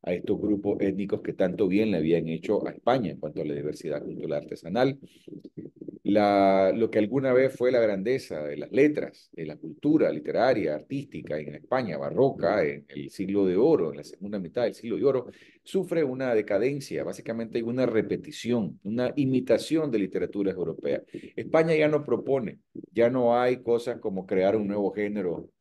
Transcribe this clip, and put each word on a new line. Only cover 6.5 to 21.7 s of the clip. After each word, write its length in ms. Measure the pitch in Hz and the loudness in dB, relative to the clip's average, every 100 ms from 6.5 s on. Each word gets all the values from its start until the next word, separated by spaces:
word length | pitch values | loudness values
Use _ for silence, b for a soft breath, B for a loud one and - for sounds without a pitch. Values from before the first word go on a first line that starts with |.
| 95 95 113 | 6 4 4
lo 160 | 113 | 2
que 80 | 110 | 2
alguna 320 | 104 131 131 | 2 0 4
vez 240 | 127 131 - | 4 4 2
fue 160 | 123 | 2
la 80 | 123 | 4
grandeza 640 | 113 98 98 131 - 82 | 2 2 0 -2 -2 -8
de 140 | 73 73 | -6 -6
las 120 | 73 | -2
letras, 560 | 117 151 147 - - _ | 4 4 4 -6 -10 _
de 140 | - 80 | -12 -10
la 100 | 73 | -10
cultura 560 | 80 76 143 156 95 | -14 -4 2 4 4
literaria, 640 | 78 73 85 120 117 80 76 | 0 -2 2 2 2 0 -4
artística 640 | - 139 - 80 - 76 | -6 -10 -8 -12 -8 -8
en 160 | 73 73 | -8 -14
España 420 | - 127 117 73 | -4 -2 -2 -4
barroca, 640 | 69 82 135 135 85 104 76 | -4 2 2 2 0 2 0
en 200 | 71 71 | -2 -12
el 200 | 71 71 | -12 -12
siglo 360 | - 92 101 95 | -8 -2 2 2
de 100 | 90 | 4
oro, 360 | 143 151 80 | 4 4 2
en 60 | 71 | -6
la 60 | |
segunda 340 | - - 101 104 | -14 -14 -8 -8
mitad 260 | 85 120 | -6 -2
del 100 | 113 | -4
siglo 240 | - 120 92 | -4 -6 0
de 80 | 131 | 2
oro, 220 | 131 - B B B | 0 -4 B B B
sufre 400 | - 196 170 165 | -6 -4 -2 -2
una 320 | 147 127 131 113 | -2 -2 0 0
decadencia, 680 | 101 101 123 143 139 76 76 | 2 0 0 -2 -6 -6 -6
básicamente 520 | 101 - 113 113 120 | -8 -8 -6 -4 -4
hay 60 | |
una 220 | 117 123 123 | -2 0 2
repetición, 960 | 110 98 90 - - 113 120 95 - | 2 0 -4 -6 -10 -2 0 0 -6
una 300 | 98 113 123 - | -6 -2 -2 0
imitación 720 | 135 127 123 139 - 160 151 | 0 0 2 0 2 0 2
de 80 | 113 | 0
literaturas 560 | 95 95 87 101 98 90 | 0 -2 -4 -2 -2 -2
europeas. 480 | 82 78 71 69 - B B B | -4 -4 -4 -4 -6 B B B
España 360 | - 160 165 | 0 2 4